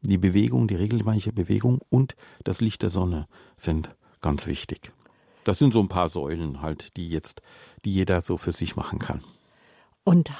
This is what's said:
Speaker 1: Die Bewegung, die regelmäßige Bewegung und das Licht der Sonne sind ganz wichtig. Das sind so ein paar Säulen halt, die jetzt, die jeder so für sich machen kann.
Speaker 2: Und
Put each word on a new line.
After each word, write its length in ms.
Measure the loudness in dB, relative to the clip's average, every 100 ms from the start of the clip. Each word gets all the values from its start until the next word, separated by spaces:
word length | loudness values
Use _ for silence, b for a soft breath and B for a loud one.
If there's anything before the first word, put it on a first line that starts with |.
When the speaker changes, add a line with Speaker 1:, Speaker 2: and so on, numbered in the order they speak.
Speaker 1:
Die 160 | 0 2
Bewegung, 500 | 4 4 4 2 0
die 60 |
regelmäßige 580 | 0 0 0 0 0 -2
Bewegung 480 | -4 0 2 2 0 2
und 280 | 2 2 B B B
das 160 | -6 -2
Licht 220 | -2 -2
der 80 | -2
Sonne 360 | 0 0 -2 -6 b b _
sind 380 | -2 -2 -4 -12 b b
ganz 260 | -2 -2 -4
wichtig. 460 | -6 -8 -12 -14 _ b b b b
Das 140 | -2 4
sind 140 | 4
so 80 | 4
ein 80 | 2
paar 200 | 2 0
Säulen 540 | -2 -4 -4 -6 -6
halt, 340 | -8 -8 -10 -12
die 120 | -6
jetzt, 340 | -6 -6 -12 b b b b
die 80 | -2
jeder 280 | 0 2 2
so 160 | 0 -4
für 160 | -4
sich 240 | -4 -4 -6
machen 220 | -6 -6
kann. 220 | -6 -6 b b b b b b b _
Speaker 2:
Und 260 | 4 4 4